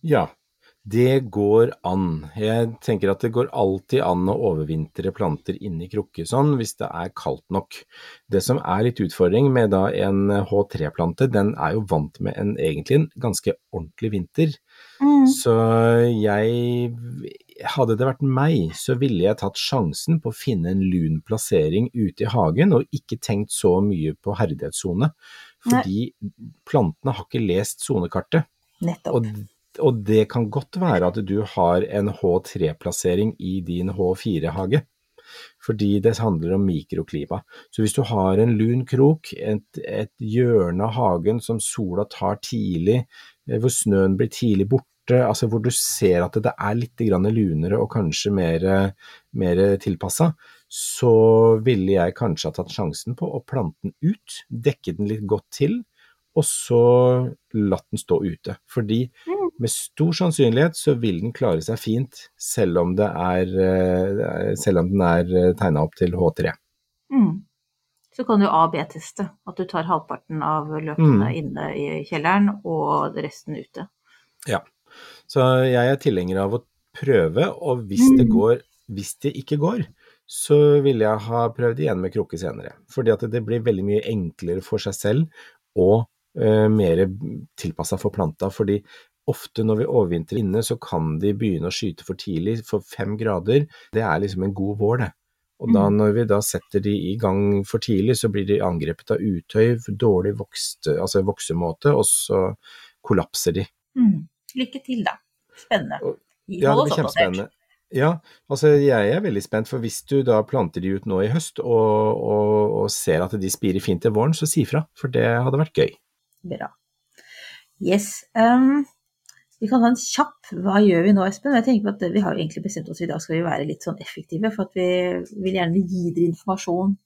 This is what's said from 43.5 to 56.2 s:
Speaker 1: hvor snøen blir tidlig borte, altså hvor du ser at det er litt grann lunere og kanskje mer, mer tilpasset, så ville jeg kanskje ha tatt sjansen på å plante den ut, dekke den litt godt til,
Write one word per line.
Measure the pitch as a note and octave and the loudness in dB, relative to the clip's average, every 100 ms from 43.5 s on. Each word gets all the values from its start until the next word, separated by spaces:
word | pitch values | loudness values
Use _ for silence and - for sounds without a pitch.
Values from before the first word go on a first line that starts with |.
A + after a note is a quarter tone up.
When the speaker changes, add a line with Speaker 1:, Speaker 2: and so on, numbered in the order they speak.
| A2+ | -2
Speaker 1:
hvor | B2 | 0
snøen | - A2 G2 F#2+ G2 | 0 0 2 2 2
blir | A2+ | -2
tidlig | - A#2+ G2 G2 | 0 0 2 2
borte, | C3 _ _ - | 0 _ _ 0
altså | B2 A#2+ A2 A#2 | 2 2 0 0
hvor | A2+ | 0
du | A#2 | -2
ser | - - - G2+ F2 | -2 -4 0 2 4
at | F2 A2+ | 2 0
det | A2 | -2
er | - G2+ A2+ | -2 -4 -2
litt | A#2+ _ | -6 _
grann | A2+ F#2 G2 | 0 2 2
lunere | A2+ G2+ D#2 E2+ G2+ | 2 2 0 0 0
og | A2+ | 0
kanskje | A#2 F2+ D#2 G#2+ | 0 -2 -2 -2
mer, | G2+ E2+ E2 F#2+ F#2+ G2 - - - _ | 0 0 0 2 2 0 -4 -20 -20 _
mer | - F#2 F2 G2 G2 | -4 0 2 2 2
tilpasset, | - F2 F#2 - E3+ - - _ | -2 -4 -4 0 0 0 -12 _
så | _ - - - B2 A2+ A2 A2+ A2+ A2+ | _ -12 -10 0 4 6 8 8 6 4
ville | A2 G2 F#2+ G2 | 2 2 2 2
jeg | F2 - | 2 0
kanskje | A#2 D#2+ D#2+ | -4 -2 -6
ha | D#2 | -6
tatt | F2 | -8
sjansen | - F#2 D#2+ - A#2+ | -6 -6 -6 -10 -8
på | D#3+ | -6
å | C3+ | -8
plante | - C3 F2+ - - | -6 -4 -4 -6 -12
den | - | -4
ut, | D#3+ G#3+ _ - - | -4 -4 _ -20 -12
dekke | A#2+ A#2+ - - E2+ | -4 -4 -4 -8 -6
den | G2+ | -4
litt | G#2+ G#2 | -4 -2
godt | G#2 _ | -4 _
til, | - C#3+ A#3+ A3+ _ _ _ | -4 -2 -2 -8 _ _ _